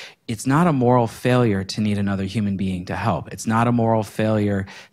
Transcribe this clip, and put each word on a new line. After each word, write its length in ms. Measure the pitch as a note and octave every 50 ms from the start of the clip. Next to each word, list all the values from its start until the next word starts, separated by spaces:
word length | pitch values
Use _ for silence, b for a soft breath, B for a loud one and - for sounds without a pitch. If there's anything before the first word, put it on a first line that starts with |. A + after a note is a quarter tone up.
| B B B B _ -
It's 180 | A#2 G#2+ -
not 220 | C3 C3+ D#3 F3 F3+
a 60 | D3
moral 340 | C3 B2 A#2+ B2+ B2 A#2 A2+
failure 560 | - - - B2+ B2 B2 B2 A2+ G2+ F#2+ F#2+
to 180 | - - -
need 160 | G#2+ G#2+ G#2 G2+
another 280 | G2+ G2 G2 F#2+ G2
human 320 | G2 - A2+ G#2 G2+ G2 F#2+
being 280 | G2 F#2+ F#2 F2+ F2
to 100 | F#2 G2
help. 360 | F2+ G2 A2+ F2 D#2 - -
It's 160 | - - - A2+
not 200 | A2 A2+ A#2 A#2+
a 40 |
moral 320 | A#2+ A#2+ A2+ A2+ A2+ A2 G#2
failure 640 | - - - A2 G#2+ A2 G#2+ G#2 G2+ G2+ G2 F#2+ F#2+ B B B B